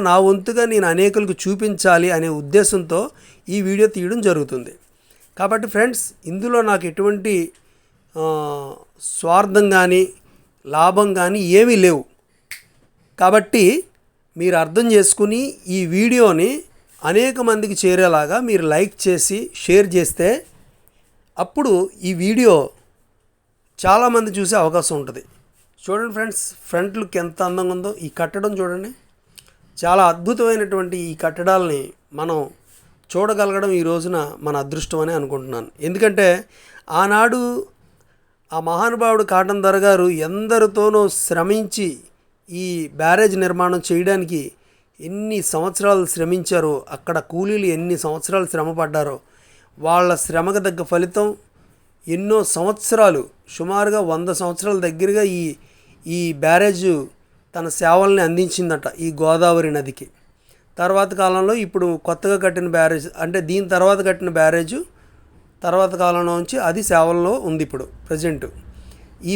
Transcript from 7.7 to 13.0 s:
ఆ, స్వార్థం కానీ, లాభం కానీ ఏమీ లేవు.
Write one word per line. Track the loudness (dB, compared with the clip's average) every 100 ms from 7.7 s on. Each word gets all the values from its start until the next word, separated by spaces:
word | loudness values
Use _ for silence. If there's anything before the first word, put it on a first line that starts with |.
| _ _ _ _ -6
ఆ, | -4 -4 -6 -8 -12 -18 _ _ -12
స్వార్థం | -6 2 2 4 4 4 4
కానీ, | 4 4 2 -4 _ _ _ _ -6 2
లాభం | 4 4 0 0
కానీ | 0 0 4 6
ఏమీ | 6 6 4
లేవు. | 4 -4 _ _ _ _ -20 _ _ _ _